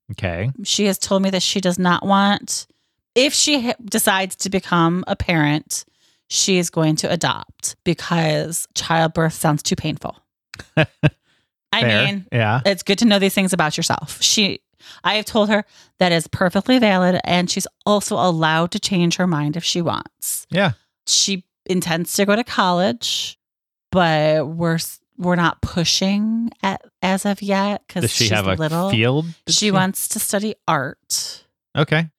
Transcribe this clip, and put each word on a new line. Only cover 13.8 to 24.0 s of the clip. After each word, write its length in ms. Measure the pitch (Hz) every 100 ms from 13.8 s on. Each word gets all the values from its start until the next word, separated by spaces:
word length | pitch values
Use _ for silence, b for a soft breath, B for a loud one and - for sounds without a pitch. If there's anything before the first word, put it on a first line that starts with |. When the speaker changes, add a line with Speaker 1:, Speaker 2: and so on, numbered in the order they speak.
| - - - -
Speaker 2:
She, 380 | - - 196 - _ _ B B
I 120 | 180 208
have 100 | 208
told 240 | 233 208
her 160 | 208 - b b b
that 120 | 180
is 160 | 165 -
perfectly 520 | - 185 202 226 254
valid, 400 | 214 185 180 185
and 260 | - 175 180
she's 180 | 196 - _ -
also 300 | 208 - 202
allowed 560 | 180 160 160 160 175
to 80 | 214
change 380 | - 190 170 170
her 100 | 185
mind 280 | 151 147 165
if 60 |
she 180 | - 175
wants. 640 | 160 - - _ - - -
Speaker 1:
Yeah. 220 | 170 190 110 _ _ -
Speaker 2:
She 360 | - - 190 - _ -
intends 480 | 185 175 165 175 -
to 100 | 202
go 100 | 208
to 80 |
college, 920 | - - 190 175 202 240 - - - - _ _ _ _ _
but 560 | 180